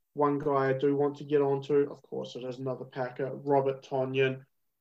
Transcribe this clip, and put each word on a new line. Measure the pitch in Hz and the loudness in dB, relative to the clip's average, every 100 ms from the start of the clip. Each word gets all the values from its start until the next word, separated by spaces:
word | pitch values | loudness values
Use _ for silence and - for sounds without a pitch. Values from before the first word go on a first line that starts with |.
| _ | _
One | 139 143 143 | 0 2 2
guy | 147 139 135 | 0 2 2
I | |
do | 131 143 143 | 2 2 2
want | 143 139 | 0 -4
to | |
get | 143 147 | 0 2
onto, | 139 139 139 147 143 | 2 0 0 2 2
of | - | -4
course, | - 131 131 | -12 -10 -10
it | 123 | -10
is | 127 127 | -10 -8
another | 135 123 | -6 -8
Packer, | - 139 123 - 131 131 | -8 -6 -6 -4 -6 -4
Robert | 139 139 139 135 | 2 4 4 0
Tonyan. | - 135 131 135 135 131 - _ _ _ | -4 -2 0 2 2 0 -10 _ _ _